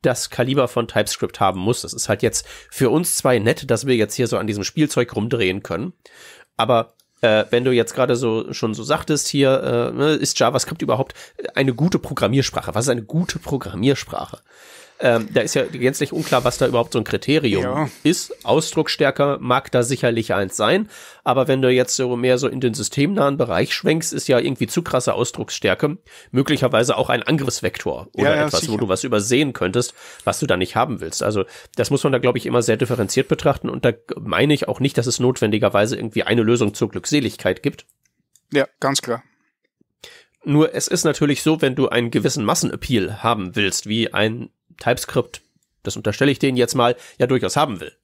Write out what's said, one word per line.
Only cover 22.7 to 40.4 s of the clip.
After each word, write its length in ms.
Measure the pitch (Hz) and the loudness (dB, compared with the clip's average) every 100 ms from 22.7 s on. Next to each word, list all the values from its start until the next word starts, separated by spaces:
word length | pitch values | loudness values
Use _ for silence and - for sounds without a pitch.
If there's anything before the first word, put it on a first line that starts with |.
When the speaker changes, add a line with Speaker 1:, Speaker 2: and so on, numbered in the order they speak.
Speaker 1:
systemnahen 640 | 107 107 - 143 202 139 139 | -2 -4 0 0 2 0 0
Bereich 360 | 117 87 131 | 0 0 0
schwenkst, 400 | - - 160 160 | 0 0 0 -2
ist 140 | - - | -6 2
ja 140 | 123 | 2
irgendwie 260 | 117 135 131 | 2 -2 -2
zu 160 | - | -2
krasse 320 | 170 131 123 | -2 -2 0
Ausdrucksstärke 840 | 104 120 - - - 101 95 151 170 _ - - | -2 -2 -4 -8 -2 0 0 0 -2 _ -20 -4
möglicherweise 640 | 123 139 143 127 113 120 107 | 0 2 2 2 2 2 0
auch 140 | 131 | 0
ein 120 | 120 | 0
Angriffsvektor 840 | - 151 135 - - - - 64 - | 0 0 0 -4 -6 -4 -6 -6 -10
oder 180 | - - | 0 2
Speaker 2:
Ja, 60 | - | 2
ja, 80 | - | 0
Speaker 1:
etwas, 140 | 82 | 0
Speaker 2:
sicher. 100 | 85 | -2
Speaker 1:
wo 40 | 107 | -2
du 120 | 110 | 0
was 160 | 95 | 0
übersehen 480 | 131 107 101 127 147 | 2 0 2 2 2
könntest, 420 | - 90 113 120 - - - | -2 -2 0 -2 -8 -20 -6
was 160 | - - | -4 -2
du 60 | 139 | 0
da 100 | 90 | 0
nicht 180 | 92 | 0
haben 260 | - 135 101 | 0 0 -2
willst. 220 | 82 - | -8 -4
Also 220 | - 107 92 - - - | -2 -2 -4 -8 -12 -4
das 140 | - | 0
muss 120 | 139 | 2
man 100 | 151 | 2
da, 60 | 127 | 2
glaub 160 | 123 | 2
ich, 100 | 117 | 0
immer 180 | - 120 | 0 0
sehr 140 | 113 110 | 2 0
differenziert 520 | 123 120 101 - - | 0 0 0 0 0
betrachten 400 | - 156 131 - | 0 2 0 -4
und 140 | - | -2
da 80 | 123 113 - - | -2 -2 -10 -10
meine 340 | 113 85 143 | -2 0 2
ich 140 | 147 - | 2 0
auch 140 | - | -2
nicht, 180 | 135 - | 0 0
dass 80 | 127 | -2
es 140 | - | 2
notwendigerweise 760 | 123 127 110 107 101 101 110 | 0 2 0 2 2 4 2
irgendwie 300 | - 117 113 | 0 -4 -4
eine 180 | - 117 | 0 2
Lösung 320 | 107 120 107 | 4 4 2
zur 140 | - 110 | 0 -4
Glückseligkeit 760 | 95 - 147 113 - 95 92 | -4 -2 0 0 -2 -2 0
gibt. 240 | - - - _ _ _ _ _ _ | -4 -6 -20 _ _ _ _ _ _
Speaker 2:
Ja, 140 | 147 131 _ | -2 -2 _
ganz 200 | 135 139 | -2 -2
klar. 220 | - 117 _ _ _ _ _ _ _ _ - - _ _ | -4 -8 _ _ _ _ _ _ _ _ -20 -20 _ _